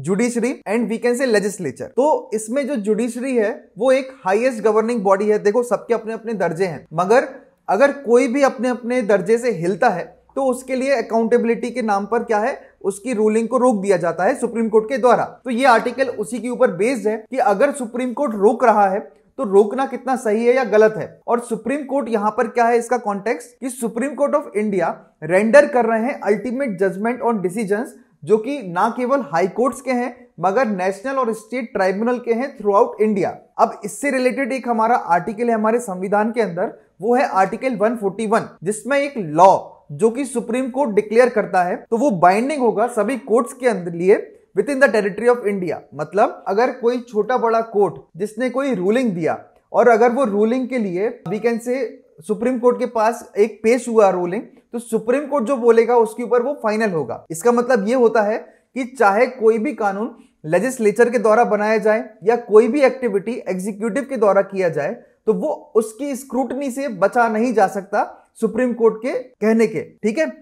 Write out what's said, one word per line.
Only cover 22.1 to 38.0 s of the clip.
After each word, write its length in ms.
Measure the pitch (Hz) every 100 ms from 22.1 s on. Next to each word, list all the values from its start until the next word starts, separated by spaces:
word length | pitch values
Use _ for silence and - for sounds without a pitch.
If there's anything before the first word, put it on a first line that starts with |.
| 220 214 214
पर 100 | 226
क्या 180 | 240 233
है 120 | 240
इसका 200 | 233 247
कॉन्टेक्स्ट, 500 | 226 196 208 240 -
कि 180 | _ 262
Supreme 440 | 240 226 220 269 240
Court 200 | 285 294
of 220 | 294 208
India 320 | 214 190 165 - _ _ 156
render 360 | 185 220 285 285
कर 120 | 247 226
रहे 160 | 226
हैं 180 | 240 - 196
ultimate 440 | 214 254 247 277 180
judgment 400 | 190 185 226 247
on 200 | 233 220
decisions 480 | 175 196 196 208 302 - _ _
जो 140 | 147 214
कि 200 | 233 285 185
ना 200 | 170 220 233
केवल 260 | 247 277 226
हाई 160 | 165 190
कोर्ट्स 320 | - 254 254
के 100 | 262
हैं 240 | 247 247 - - -
मगर 280 | 180 214 240
नेशनल 500 | 190 190 196 269 269
और 160 | 240
स्टेट 380 | 220 - 254 233
ट्राइब्यूनल 440 | 202 190 196 226 247
के 140 | 240
हैं 220 | 226 277 -
throughout 460 | 202 196 240 -
India। 320 | 214 196 156 - _ -
अब 220 | - - 202
इससे 260 | - 285
रिलेटेड 400 | 262 254 233 254
एक 140 | 262 233
हमारा 260 | 220 220 247
आर्टिकल 540 | - 175 170 226 240
है 60 | 220
हमारे 240 | 220 233
संविधान 500 | 240 185 190 202 220
के 100 | 233
अंदर, 320 | 202 170 226 - _ _
वो 140 | 208 247
है 120 | 277
आर्टिकल 480 | 185 190 226 262 220
वन 200 | 214
फ़ोर्टी 300 | 240